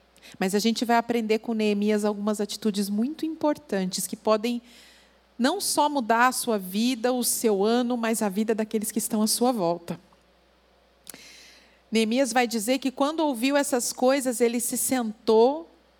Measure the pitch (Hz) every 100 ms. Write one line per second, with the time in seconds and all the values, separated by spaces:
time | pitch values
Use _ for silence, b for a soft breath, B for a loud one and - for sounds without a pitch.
0 | _ _ B - 180 202 226 220 233 233
1 | 233 233 214 220 233 220 214 202 208 208
2 | 208 208 208 208 208 - 220 196 196 208
3 | 254 311 320 320 302 294 - 196 185 190
4 | - - 214 220 240 240 B B B B
5 | B B _ - 254 392 - - 294 285
6 | 220 226 254 247 240 208 185 202 240 240
7 | 247 247 233 - 226 196 214 240 240 247
8 | 226 226 214 190 220 220 220 220 214 226
9 | - 214 214 - 247 233 170 170 - 170
10 | _ _ _ _ _ _ _ _ _ _
11 | - B B B B B B B _ 220
12 | 220 247 254 247 240 226 208 262 269 -
13 | 285 320 302 226 262 285 277 247 - -
14 | 254 277 254 226 233 233 - 247 - 262
15 | 226 - - 220 247 311 330 _ _